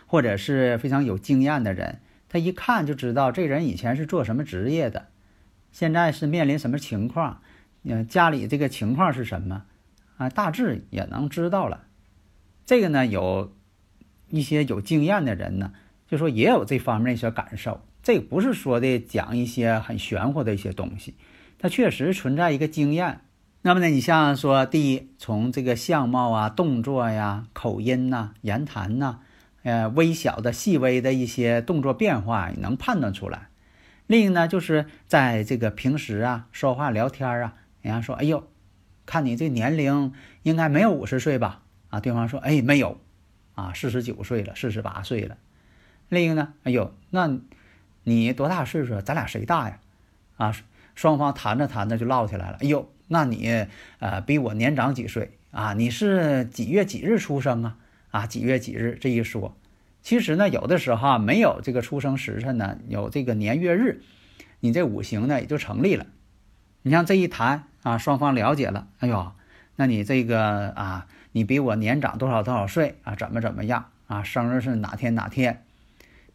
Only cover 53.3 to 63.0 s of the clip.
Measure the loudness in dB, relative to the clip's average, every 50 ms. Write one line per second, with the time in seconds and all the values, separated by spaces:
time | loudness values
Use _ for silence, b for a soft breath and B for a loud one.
53.3 | -2 -2 -2 0 0 0 -2 -4 B B B B B B -6 -4 -4 -4 -2 0
54.3 | 0 0 0 0 -2 0 0 2 2 2 0 0 0 -2 -6 -6 -6 -6 -8 -8
55.3 | -12 _ _ _ -8 -4 -4 -2 0 0 0 0 0 0 2 2 4 4 4 2
56.3 | 2 2 0 -2 -4 -6 -4 0 2 2 2 0 -2 -4 0 0 0 0 0 -2
57.3 | -4 -2 0 0 0 0 -2 -6 -8 b b b b b b b -6 -4 -4 -4
58.3 | -6 -4 0 0 0 0 -2 -4 -6 -4 -4 -4 -4 -2 -2 0 0 0 -2 -2
59.3 | -4 -8 -8 -8 -12 -14 b b b b b b b b -2 0 2 2 2 2
60.3 | 2 4 4 2 2 0 0 2 2 2 2 0 0 2 4 4 4 4 4 2
61.3 | 4 4 4 4 2 0 -4 -4 -2 -2 -2 -4 -6 -4 -2 -2 -2 -2 -4 -6
62.3 | -6 -6 -4 -4 -2 -2 -2 -4 -6 -8 -10 -6 -6 -4